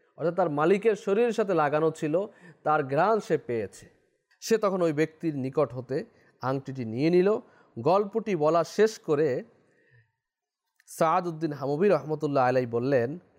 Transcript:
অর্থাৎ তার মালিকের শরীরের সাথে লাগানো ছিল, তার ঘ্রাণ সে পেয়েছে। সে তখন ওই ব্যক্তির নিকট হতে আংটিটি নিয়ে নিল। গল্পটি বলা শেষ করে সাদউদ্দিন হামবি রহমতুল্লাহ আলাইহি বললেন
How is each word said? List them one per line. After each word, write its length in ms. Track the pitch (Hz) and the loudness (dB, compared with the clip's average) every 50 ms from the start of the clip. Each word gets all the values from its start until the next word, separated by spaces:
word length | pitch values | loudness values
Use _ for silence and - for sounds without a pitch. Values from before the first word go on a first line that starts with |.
| _ _ _ | _ _ _
অর্থাৎ 180 | - 143 170 170 | -4 -4 -2 0
তার 140 | 190 180 165 | 0 0 0
মালিকের 460 | 143 147 156 170 202 202 196 226 202 | 2 2 4 4 2 4 2 0 0
শরীরের 360 | - - 196 196 220 240 240 | 0 -2 -2 0 2 2 0
সাথে 220 | 208 233 208 196 185 | 0 -2 -2 0 2
লাগানো 380 | 160 151 143 147 151 160 160 | 0 2 2 2 2 0 0
ছিল, 340 | 156 - 165 151 151 180 208 214 - - - 170 - _ - | -2 -2 -4 -2 0 -2 -2 -4 -10 -20 -20 -20 -18 _ -2
তার 200 | 160 151 156 143 | 0 0 0 0
ঘ্রাণ 360 | 131 139 151 180 208 226 208 | 0 0 0 2 2 2 0
সে 180 | - - 165 | 0 -2 -2
পেয়েছে। 520 | 139 - - 120 113 101 95 - - - - _ _ _ _ _ _ _ _ _ - | -2 -2 -4 -4 -4 -4 -6 -10 -18 -20 -20 _ _ _ _ _ _ _ _ _ -10
সে 160 | - - 226 | -2 0 0
তখন 240 | 220 214 196 190 180 | 2 2 0 0 2
ওই 120 | 175 165 147 | 0 0 2
ব্যক্তির 440 | 147 160 156 - - 175 165 147 | 0 -2 -2 -4 -6 -6 -6 -4
নিকট 360 | 139 127 135 131 156 143 117 123 | -4 -6 -4 0 0 -2 -2 -2
হতে 320 | 127 123 - 131 165 226 - _ _ _ _ _ - | -12 -8 -6 -6 -6 -6 -8 _ _ _ _ _ -6
আংটিটি 440 | - 127 135 135 - 135 131 131 120 | -4 -4 -4 -4 -6 -8 -8 -8 -8
নিয়ে 240 | 110 110 123 147 165 | -6 -4 0 0 4
নিল। 300 | 175 180 180 202 220 247 - - _ _ _ _ - 117 | 4 4 4 4 2 -2 -4 -14 _ _ _ _ -10 -2
গল্পটি 560 | 117 151 185 202 214 202 - 226 208 220 190 | 0 2 2 2 0 0 -4 -4 -2 -2 -2
বলা 280 | 156 147 156 165 170 160 | 0 2 2 2 2 0
শেষ 360 | - - - 214 220 220 - | 0 2 2 2 2 0 -4
করে 440 | - - 151 139 160 139 123 160 226 - _ _ _ _ _ _ _ _ _ _ _ _ _ _ _ _ _ _ _ _ _ _ _ _ _ _ _ | -2 -2 0 2 2 0 0 -4 -6 -12 _ _ _ _ _ _ _ _ _ _ _ _ _ _ _ _ _ _ _ _ _ _ _ _ _ _ _
সাদউদ্দিন 680 | - - - 170 160 170 185 175 175 160 156 165 151 143 | -12 -2 0 2 2 2 2 0 -2 -6 -6 -6 -6 -6
হামবি 360 | 131 135 135 147 151 196 208 | -4 -4 -2 0 2 2 2
রহমতুল্লাহ 580 | 175 143 127 156 156 147 151 147 139 135 123 | 2 2 0 -4 -6 -4 -2 0 2 2 2
আলাইহি 200 | 127 127 127 127 | 4 2 2 0
বললেন 520 | 117 117 117 123 139 143 123 117 127 160 180 _ _ _ | 0 -2 -2 0 2 2 2 2 0 -4 -8 _ _ _